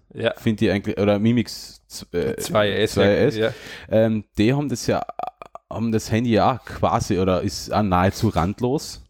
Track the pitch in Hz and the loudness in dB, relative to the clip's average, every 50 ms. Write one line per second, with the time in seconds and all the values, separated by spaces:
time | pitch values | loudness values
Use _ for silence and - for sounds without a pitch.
0 | _ - - - 110 113 - - - 117 107 101 113 95 92 101 98 107 - - | _ -16 -8 -4 -4 -4 -4 -2 -2 -2 0 2 2 0 0 0 -2 -4 -2 0
1 | 101 101 104 101 107 113 120 120 104 - - - - - - - _ _ - - | 2 2 2 2 2 2 2 2 0 -2 -6 -14 -16 -18 -20 -20 _ _ -18 -16
2 | - - - 87 80 - - - - - - 107 104 101 98 98 107 107 - 98 | -14 -6 -4 -2 -2 -2 -4 -6 -6 -2 0 2 2 2 2 0 -2 0 2 4
3 | 98 101 101 - 107 147 113 107 110 113 - - - - - - - - - 110 | 4 4 4 4 2 2 2 0 -2 -2 -4 -6 -12 -16 -16 -18 -6 0 2 2
4 | 113 113 113 107 - - _ - 104 117 135 143 147 143 120 - - - 104 - | 4 4 2 -2 -4 -4 _ 2 2 2 2 2 0 -2 -4 -4 -2 -2 -2 -2
5 | - - - - - - - _ - - - - _ - - - 113 117 110 107 | -2 -6 -8 -10 -10 -10 -12 _ -18 -20 -20 -20 _ -12 -8 -4 -2 -2 -2 -2
6 | - - 110 110 127 120 110 98 92 110 107 107 - - - - - 87 85 120 | -2 -2 -2 0 2 2 4 4 4 4 2 0 -4 -12 -6 -2 0 0 2 0
7 | - - 104 87 95 95 92 82 87 104 - - - - - 98 110 98 90 90 | 0 0 0 2 2 2 2 2 0 -2 -4 -6 -6 -4 -2 0 0 2 2 4
8 | 92 101 - - 117 104 - 87 80 95 104 - 123 123 135 160 - - - - | 4 2 2 0 0 0 2 0 0 0 -2 -2 -2 -2 -2 -4 -6 -8 -14 -16
9 | - | -20